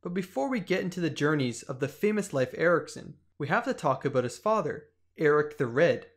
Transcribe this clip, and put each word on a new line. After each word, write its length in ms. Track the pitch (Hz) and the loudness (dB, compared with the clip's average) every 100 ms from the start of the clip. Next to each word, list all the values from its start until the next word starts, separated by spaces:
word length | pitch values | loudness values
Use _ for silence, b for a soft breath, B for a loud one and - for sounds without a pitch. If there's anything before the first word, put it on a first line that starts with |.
But 140 | 180 | -6
before 340 | 175 185 - 269 | -6 -6 -4 -2
we 120 | 254 | -2
get 220 | 170 185 | -2 -2
into 180 | 190 180 | -2 -2
the 100 | 165 | -4
journeys 540 | - 147 151 127 113 | 0 0 2 0 -4
of 160 | - 123 | -8 -6
the 80 | 135 | -6
famous 440 | - - 214 196 | -2 -2 0 -2
Leif 220 | 139 127 | -2 -2
Erikson, 600 | - 165 165 - - - - _ _ | 2 2 2 0 -12 -16 -18 _ _
we 120 | 143 | 0
have 160 | 196 | 0
to 100 | 240 | 0
talk 300 | 247 151 127 | 0 0 2
about 180 | 147 127 | 0 0
his 160 | 120 - | -2 -2
father, 460 | 214 214 156 110 - _ _ - | 0 0 0 -6 -12 _ _ 0
Eric 400 | 156 147 147 - | 4 4 2 -2
the 80 | 131 | -2
Red 400 | 120 165 117 - | 4 4 2 -4